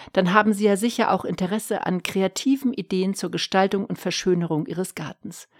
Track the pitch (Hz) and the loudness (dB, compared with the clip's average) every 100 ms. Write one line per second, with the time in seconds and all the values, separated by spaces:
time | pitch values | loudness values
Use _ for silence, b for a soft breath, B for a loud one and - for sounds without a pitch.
0 | B - 180 214 214 196 208 196 233 233 | B 2 4 6 4 4 4 4 0 0
1 | 220 190 180 175 185 214 - 208 - 180 | 0 0 -2 -4 -2 -4 -4 -4 -2 -2
2 | - 196 190 - 262 269 247 220 185 185 | -2 0 0 0 0 2 0 -2 -2 0
3 | 185 190 175 175 - 190 190 202 196 - | 0 -2 -4 -4 0 2 2 0 -4 -6
4 | 180 - 185 175 170 156 147 160 185 - | -4 -2 0 2 2 -2 -4 -6 -6 -6
5 | 151 - 202 - - | -10 -10 -16 -16 -20